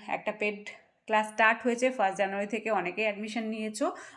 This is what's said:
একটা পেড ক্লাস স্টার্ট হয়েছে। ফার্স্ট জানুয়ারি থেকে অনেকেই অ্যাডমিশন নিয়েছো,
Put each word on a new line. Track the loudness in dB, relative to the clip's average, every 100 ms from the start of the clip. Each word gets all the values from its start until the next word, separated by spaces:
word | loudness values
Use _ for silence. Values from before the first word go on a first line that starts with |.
| -6
একটা | -4 -4
পেড | -2 -4 -4 -10 -16 _ _ 0
ক্লাস | 2 2
স্টার্ট | 4 6 6
হয়েছে। | 2 2 2
ফার্স্ট | 2 2 2
জানুয়ারি | 0 0 -4
থেকে | -4 0
অনেকেই | 0 0 -2
অ্যাডমিশন | -2 -2 -4 -4
নিয়েছো, | -4 -4 -6 -2 -2 -2 -12